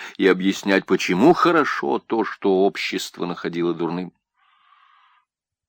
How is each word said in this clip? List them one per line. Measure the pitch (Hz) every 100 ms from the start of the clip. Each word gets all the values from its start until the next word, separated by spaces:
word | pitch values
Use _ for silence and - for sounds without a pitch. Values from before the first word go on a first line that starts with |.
| - -
и | 95
объяснять, | 92 95 92 101 95 -
почему | - - 90 143
хорошо | 165 175 170 131 - 71 117
то, | - 113
что | 98 - 101 92
общество | 98 - - 95 - - 87
находило | 87 85 85 85
дурным. | 82 82 87 87 - _ _ _ _ _ _ _ _ _ _ _ _ _ _